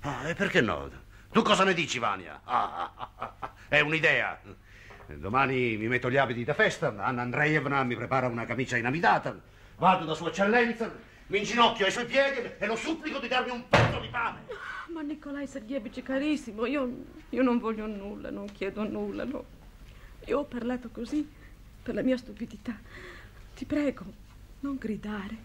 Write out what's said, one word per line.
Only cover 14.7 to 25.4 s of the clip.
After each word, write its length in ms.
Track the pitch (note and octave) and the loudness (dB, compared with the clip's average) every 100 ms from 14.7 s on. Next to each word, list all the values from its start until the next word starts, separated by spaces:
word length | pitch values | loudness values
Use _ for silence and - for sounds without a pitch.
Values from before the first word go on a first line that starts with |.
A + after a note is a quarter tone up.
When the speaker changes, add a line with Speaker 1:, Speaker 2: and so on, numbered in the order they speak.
| - - | -10 -8
Speaker 2:
Ma 80 | E4 | -8
Nikolai 460 | D4 D4+ D4 C#4 C#4 | -6 -8 -8 -8 -8
Sergeyevich, 560 | C#4 G#3+ C#4 A3 B3+ | -8 -6 -6 -4 -10
carissimo, 640 | B3+ C4+ D4 D4 A#3+ G#3 A#3 | -2 0 2 0 -2 -4 0
io, 400 | C#4+ B3+ B3+ - - - | 0 -2 -4 -12 -16 -6
io 120 | A#3 | 2
non 160 | B3+ A#3+ | 4 4
voglio 280 | A3 A3 G#3+ | 2 -4 -4
nulla, 420 | G3+ G3+ G#3 - | -6 -8 -8 -8
non 240 | G3+ G3+ | -8 -8
chiedo 340 | G3+ F#3+ G3 G#3+ | -4 -4 -2 -4
nulla, 380 | G#3 G#3 G3+ | -2 -4 -4
no. 220 | A#3 C#4 - - - - - - - - - | -4 -6 -10 -18 -20 -20 -18 -18 -18 -16 -2
Io 140 | C#4 | 0
ho 40 | |
parlato 460 | C#4+ A#3+ A#3 B3 A#3+ | 0 -4 -2 -4 -6
così 360 | G#3+ A#3+ D4+ D4 - - - - - | -10 -2 -2 -2 -8 -20 -20 -20 -12
per 120 | - | -4
la 80 | G#3 | 0
mia 160 | B3+ B3+ | 2 2
stupidità. 600 | B3 G#3 A#3 - - G#3+ - - - - - - - | -2 -10 -10 -10 -10 -10 -12 -16 -14 -16 -18 -18 -18
Ti 100 | - | -12
prego, 400 | - D4+ D4 - F#3 - - - - - | -2 0 0 -2 -12 -16 -20 -20 -20 -8
non 160 | C#4 C4+ | -6 -4
gridare. 600 | A3 G3+ G#3 G#3 G3 A3 | -4 -4 -4 -6 -6 -10